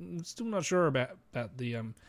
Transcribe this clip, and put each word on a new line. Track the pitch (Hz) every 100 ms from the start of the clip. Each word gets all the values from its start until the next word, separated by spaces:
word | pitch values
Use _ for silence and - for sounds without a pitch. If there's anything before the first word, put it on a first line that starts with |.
| 175 175
still | 165 - 233
not | 208
sure | 156 180 165
about, | 135 123 - _
about | 123 117 127
the, | 123 117
um, | 113 117